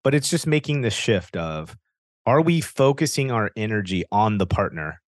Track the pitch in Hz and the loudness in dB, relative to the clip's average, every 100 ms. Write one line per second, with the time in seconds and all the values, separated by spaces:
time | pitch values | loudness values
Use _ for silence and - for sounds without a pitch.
0 | 135 147 - 170 160 151 143 143 117 - | 0 2 0 -2 0 0 0 -2 -2 -2
1 | - 101 - 87 82 78 78 - _ _ | 0 0 0 -6 -6 -6 -10 -16 _ _
2 | _ _ 113 143 165 170 - - 135 139 | _ _ 0 2 4 2 0 2 2 4
3 | 156 - 135 117 101 110 107 107 92 92 | 0 0 -2 0 -2 -4 -2 -2 -2 -4
4 | - 101 107 104 87 - 98 80 78 - | -2 2 2 2 0 0 -2 -4 -10 -10